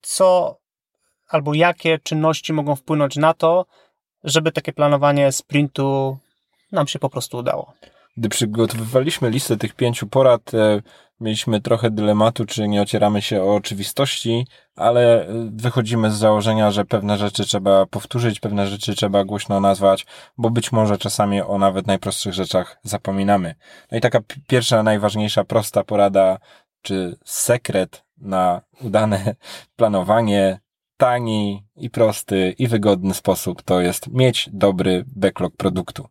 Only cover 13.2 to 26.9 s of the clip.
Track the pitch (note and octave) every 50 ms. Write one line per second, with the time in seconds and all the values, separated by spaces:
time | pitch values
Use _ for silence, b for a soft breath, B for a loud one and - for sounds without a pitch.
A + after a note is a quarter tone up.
13.2 | G2 - A2+ G2+ F#2 G2 G#2 G#2 G2+ - A2 G2 G2 - - - C#3 C3+ - -
14.2 | - A#2 A2+ A#2 B2+ b b b b b b - E2 A2+ A#2+ A#2+ A#2+ A#2 A#2 A2+
15.2 | D#2 E2+ G#2+ A#2 A#2 A2 G#2+ A2 A2+ B2 - B2+ A#2 A2 A#2 A#2 A2 G#2+ G#2+ G#2
16.2 | A2 A2 G#2+ G#2 G2+ A2+ A2 A2 G#2+ G#2 G2+ G2+ G2 - - G#2+ G2 G2+ G#2 G2+
17.2 | G#2 G2+ - - G2+ - - G2+ F#2+ G2 G2 G2 F#2+ - - G2+ - - - B2
18.2 | A#2 A#2 G#2 - - G#2 G#2 G2+ G2+ G2 G2+ G#2 - - G2+ - - G2+ G2 G2+
19.2 | G2 F#2+ G#2 G2 - - G2+ G2 G2+ G2 G2 F#2+ G2 G2 F#2+ F#2+ - B B B
20.2 | B B B - A#2 A2+ A#2 A#2+ A2 - B2 A2+ A2 G#2+ G#2 F#2+ - G2+ - -
21.2 | G#2 G2+ G2+ G2+ F2+ - G2+ G2 G2 G2 F#2+ F#2+ F#2 - G2 F#2+ - G2+ - -
22.2 | - G2+ F2 F#2 F#2+ - - F#2 F2+ - - _ _ G2 F#2 F#2+ _ - G2 G2
23.2 | G2 G2+ G2+ G2 F2+ E2 D#2+ B B B B B B B - A#2 A2 A#2+ - A#2
24.2 | A2 _ - C#3 - - C3 B2+ A#2 - B2+ A2 G#2+ A2 G#2+ G#2 G2+ G#2 G2+ A2
25.2 | G#2+ G#2 - G#2+ G2 _ - A2+ G2+ - - G#2+ F#2+ - G#2+ G2+ G2+ G2+ G2 G2
26.2 | F#2+ F#2+ F#2+ - b b b b b b _ _ _ -